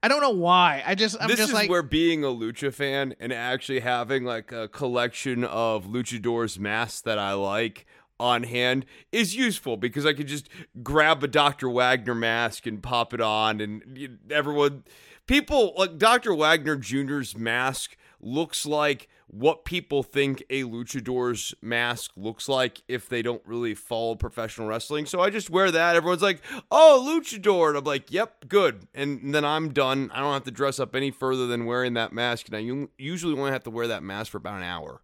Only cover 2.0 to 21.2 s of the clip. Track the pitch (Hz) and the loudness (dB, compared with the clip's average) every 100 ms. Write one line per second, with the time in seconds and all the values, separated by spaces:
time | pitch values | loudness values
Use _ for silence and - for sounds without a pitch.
2 | 170 165 143 123 113 117 139 - 139 139 | 2 2 -2 -2 -6 -4 -6 -4 -2 -2
3 | 135 - 117 123 120 131 - 131 120 123 | -4 -6 -8 -6 -4 -4 -2 -4 0 -2
4 | 117 123 123 117 110 117 110 - 135 120 | 0 -2 -2 -8 -8 -10 -10 -6 -2 0
5 | 120 - 139 123 120 104 113 110 95 117 | -2 -2 -4 -2 -2 0 0 0 -2 -6
6 | 120 120 110 117 113 92 101 110 117 - | -4 -4 -2 0 -2 -4 -4 -2 -4 -6
7 | - 104 101 98 98 104 113 - - _ | -4 -2 -2 -2 -2 0 -2 -4 -20 _
8 | _ _ 123 120 117 123 123 131 127 - | _ _ 2 2 0 0 2 0 -2 -16
9 | _ 214 202 202 254 185 - 113 123 131 | _ 0 0 2 0 0 -6 -4 -4 -2
10 | 147 143 147 147 - - 165 - 117 151 | -2 -2 -4 -8 -12 -20 -20 -16 -2 4
11 | 151 156 139 147 143 139 131 123 123 127 | 4 4 2 4 2 2 -2 2 4 2
12 | 113 120 113 113 117 - 120 107 123 123 | 0 -2 0 0 -2 -4 -10 -10 -4 -2
13 | 117 117 110 107 110 107 107 107 - 131 | -2 -2 0 2 2 0 -4 -8 -14 -16
14 | 139 113 101 147 143 147 143 139 - - | -16 -16 -4 -2 0 2 2 2 -18 -20
15 | - - - 269 294 294 208 156 190 160 | -20 -20 2 2 4 2 2 2 -2 4
16 | 214 247 233 170 151 165 147 147 104 131 | 4 4 2 2 4 4 2 -4 -2 -4
17 | 139 143 123 113 113 120 131 131 - - | -2 -4 -6 -6 -2 -2 -2 -4 -10 -14
18 | _ _ 104 135 160 - 147 151 147 143 | _ _ -6 -4 -4 -4 -2 0 0 0
19 | - _ _ 101 135 156 - 175 - 139 | -6 _ _ -8 -6 -6 -6 -8 -4 -6
20 | 127 147 139 135 - 135 127 117 120 135 | -4 -2 -2 -4 -6 -8 -8 -10 -10 -10
21 | 117 127 | -6 -4